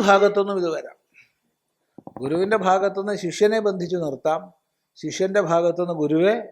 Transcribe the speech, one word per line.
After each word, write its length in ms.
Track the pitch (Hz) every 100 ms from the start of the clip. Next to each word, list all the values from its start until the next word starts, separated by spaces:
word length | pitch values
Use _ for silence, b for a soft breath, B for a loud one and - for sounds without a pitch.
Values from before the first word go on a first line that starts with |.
ഭാഗത്തുനിന്നും 560 | 202 196 202 202 196 190
ഇത് 100 | 175
വരാം. 240 | 151 - - _ _ b _ _ _ _ _ _ - - -
ഗുരുവിൻ്റെ 400 | 135 165 196 214
ഭാഗത്തുനിന്ന് 640 | 185 185 196 196 202 196
ശിഷ്യനെ 360 | 175 - 208 220
ബന്ധിച്ചു 360 | 208 190 175 180
നിർത്താം, 500 | 156 131 156 165 185 _ _ _ _ _
ശിഷ്യൻ്റെ 460 | 156 - 190 202 165
ഭാഗത്തുനിന്ന് 460 | 170 170 170 175 156
ഗുരുവെ 340 | 147 160 190 233 -